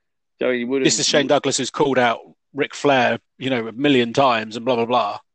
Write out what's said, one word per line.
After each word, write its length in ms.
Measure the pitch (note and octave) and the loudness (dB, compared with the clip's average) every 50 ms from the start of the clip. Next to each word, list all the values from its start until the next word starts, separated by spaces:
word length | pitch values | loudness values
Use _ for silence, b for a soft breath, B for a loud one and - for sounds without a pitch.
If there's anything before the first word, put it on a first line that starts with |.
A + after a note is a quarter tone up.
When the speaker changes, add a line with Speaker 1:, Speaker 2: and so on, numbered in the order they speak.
| _ _ _ _ _ _ _ - | _ _ _ _ _ _ _ -6
Speaker 1:
So 100 | B2+ B2+ | -4 -4
he 140 | B2+ B2 A#2+ | -2 -2 -4
wouldn't 200 | A#2+ C3+ C#3 C3 | -4 -2 0 0
Speaker 2:
This 140 | D3+ - - | 0 0 0
is 80 | C#3 | 0
Shane 220 | - - D3+ C#3 C3 | 0 0 0 2 2
Douglas 280 | D3 C3+ - C3+ B2+ | 2 0 0 0 -2
who's 140 | - B2+ - | -4 -4 -4
called 280 | - - D#3 C#3+ C3 B2+ | -2 -2 0 0 2 2
out 220 | B2 A#2 A2+ - - - - _ _ _ - | 2 2 0 -2 -8 -16 -20 _ _ _ -8
Ric 220 | C#3 C#3 - - | -6 -6 -6 -4
Flair, 460 | - - C#3+ C3+ C3 A#2+ A#2 A#2 A2+ - _ _ - | -2 0 2 2 4 2 2 0 -2 -6 _ _ -10
you 120 | B2+ C3 | -6 -4
know, 180 | C3 A#2+ A2+ A2+ | -4 -2 -4 -6
a 40 | G#2 | -6
million 400 | A#2+ C#3+ D3 C#3 B2+ A#2+ A#2 A2+ | -2 2 2 4 4 2 2 2
times 440 | - C#3 C3 A#2+ A2+ A2 A2 A2+ | 2 2 4 2 0 -2 -4 -8
and 80 | A#2+ A2+ | -6 -2
blah, 100 | B2+ B2+ | -2 0
blah, 120 | A#2 A#2 | 0 0
blah. 320 | A2+ B2 A#2+ G#2+ G2+ G#2+ - - _ _ | 0 0 0 0 -2 -4 -10 -14 _ _